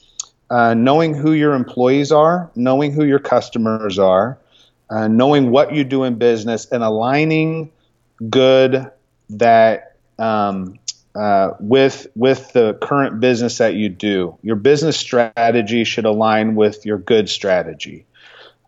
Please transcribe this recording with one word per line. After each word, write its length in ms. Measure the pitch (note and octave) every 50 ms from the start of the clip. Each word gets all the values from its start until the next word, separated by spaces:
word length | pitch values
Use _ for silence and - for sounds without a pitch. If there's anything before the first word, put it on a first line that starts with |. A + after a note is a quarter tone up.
| _ _ _ - - - _ _ _ -
uh, 260 | B2 A#2+ A#2 A#2 A#2
knowing 380 | A#2 A#2 C3 C#3+ D#3 E3 D#3+ D3+
who 200 | C#3+ C#3 D#3 D#3
your 220 | D#3 D3 D3+ D3
employees 580 | C3 B2 - - - B2 B2+ C3 C#3 C#3+ C3+ D#3
are, 380 | D3 D3+ D#3+ F3 F3+ F3 E3+ -
knowing 380 | A#2 A#2+ B2+ C3 C3+ D3 D3 C#3+
who 120 | D#3 D3+
your 140 | C#3+ C#3 C#3
customers 800 | C#3 - - B2 A#2 - - A#2+ A2+ A2+ A2 A2 A2 G#2 F#2 F#2+
are, 400 | G2 F#2+ F#2 F#2 G2+ A#2+ C3+ - _ _ _ _ _ _ _ _ _ -
uh, 180 | A2 A2 A2 A2
knowing 420 | A2 A2+ B2+ C3+ D3 C#3+ C3+ A#2+
what 240 | A#2 A2+ - B2 C3
you 80 | D3+ C#3
do 220 | B2+ C3+ C3+ C3
in 100 | C3 A#2+
business, 520 | A2 B2 A#2+ A#2 A2+ G#2 A2+ A#2 A2 - -
and 140 | - B2 A#2
aligning 880 | A2 G#2+ G#2+ A2+ B2 C3+ D3 D#3 D#3+ D#3+ D#3 D#3+ D#3+ D#3+ D#3+ D#3+ D3+ _ _ _ _ _ _ _ _ _ - A2+ A2+
good 600 | A2 C3 C3 C3 C3 C3 C3 C3 C3 C3 C3 - - _ _ _ _ _ _ -
that, 680 | G#3 G#3 A#2+ A#2 A#2 A2+ A2+ A2+ G#2+ - - - _ _ _ _ _ -
um, 600 | A2 A2+ A2 G#2+ G#2 G2+ G2 G2 F#2 F#2 G2 - _ - - _ _ _ -
uh, 360 | - G#2+ G#2 G2+ G2 F#2+ F#2 - -
with, 460 | G2 G#2 A#2+ C3+ C3+ C#3 - - - - -
with 360 | G#2+ A#2 C3 C3+ B2+ - - -
the 220 | B2+ A#2 A2 G#2
current 460 | G2+ - - D3 C#3+ C#3 B2+ - A2
business 380 | A2+ B2+ B2+ A2 A#2+ A#2 A2+ -
that 160 | A#2 A2 F2+
you 140 | G2 G#2+ G#2
do. 480 | F2+ F2+ - G#2 G2+ F#2+ F#2 E2+ D#2+ _ -
Your 140 | G#2 A2+
business 400 | G#2 G2 C3 D3 D3 D3+ D#3+ C#3+
strategy 880 | - - - - B2 A#2+ A2+ G#2+ - A#2 A#2 A2+ A#2+ A2+ G2+ A2+ A#2+ A2+
should 220 | A2 - - A2
align 480 | A2 G#2+ G#2+ A2 A2 G#2+ A2 A2 A2 A2
with 320 | G#2+ G#2+ G#2 G#2 - -
your 120 | A2 G#2+ G2+
good 300 | F#2 - A#2+ A2 G#2 F2+
strategy. 800 | - - - G2 F#2 F2+ E2 E2 D#2+ D2 - - D#2 D#2+ _ _ _ _ _ - - - - - _ _ _